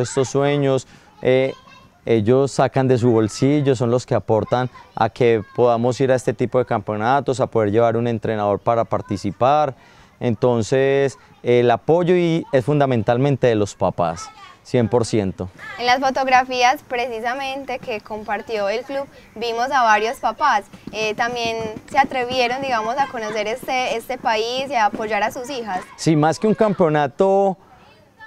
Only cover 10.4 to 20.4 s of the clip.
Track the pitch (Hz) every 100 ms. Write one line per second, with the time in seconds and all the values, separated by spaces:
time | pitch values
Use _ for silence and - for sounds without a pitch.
10.4 | 127 117 104 135 135 139 139 - _ _
11.4 | 120 120 120 113 - 170 170 180 170 165
12.4 | - 135 131 147 139 120 104 120 143 135
13.4 | 127 110 101 - 92 - 85 85 - -
14.4 | - - - 127 110 120 113 110 95 -
15.4 | 92 - - - 240 262 269 269 262 254
16.4 | 254 254 247 294 - 247 254 220 233 262
17.4 | 269 269 254 247 208 214 - 214 214 202
18.4 | 180 214 202 226 247 277 277 - - 214
19.4 | 233 226 247 277 226 214 220 269 247 220